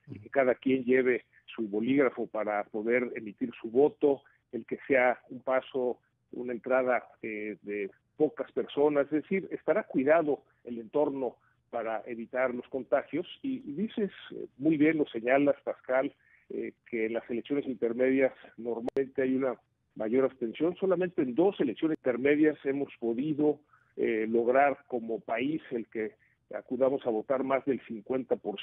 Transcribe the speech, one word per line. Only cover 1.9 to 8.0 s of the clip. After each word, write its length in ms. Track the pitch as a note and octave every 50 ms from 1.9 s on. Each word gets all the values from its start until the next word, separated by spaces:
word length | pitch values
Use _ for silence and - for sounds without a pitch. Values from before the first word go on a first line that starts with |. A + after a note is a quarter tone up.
| C3+ C#3+ C#3 A#2+ - - A2+
para 380 | F#2 - A2 G#2 G#2 G#2 G#2 G2+
poder 480 | - - A2 G#2+ A#2 A#2+ B2+ B2 A#2+ -
emitir 340 | - A2 G#2+ - - C3 A#2 - -
su 100 | - A#2
voto, 520 | A2 B2+ D3 D3 D3 - - D3 C#3 B2+ - _ _ _ _ _ -
el 120 | A#2 A2+
que 140 | - C#3 - -
sea 340 | - C#3 B2+ B2 B2+ A#2 - _ -
un 120 | C3+ B2
paso, 580 | - - C3 C3 - - - C3+ B2 B2 A2+ - _ _ _ _ _ _ -
una 200 | B2 B2 B2 B2
entrada, 540 | A#2 - B2+ B2+ C3 C3 B2+ A#2+ A2+ - - - _ -
eh, 360 | A2+ G#2+ G#2+ G#2+ G#2+ G2+ E2+ -
de 280 | G2+ G2+ G#2 G2+ F#2+ - _